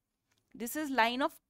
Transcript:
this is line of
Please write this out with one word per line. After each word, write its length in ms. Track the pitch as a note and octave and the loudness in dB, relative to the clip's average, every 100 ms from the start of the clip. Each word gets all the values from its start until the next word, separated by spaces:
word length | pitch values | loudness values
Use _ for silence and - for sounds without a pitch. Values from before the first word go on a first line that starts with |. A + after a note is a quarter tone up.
| _ _ _ _ _ | _ _ _ _ _
this 220 | - A#3 D4+ | -12 -8 -6
is 140 | D4+ | -2
line 320 | B3+ A3+ B3 | 2 2 2
of 120 | D#4 - | -2 -4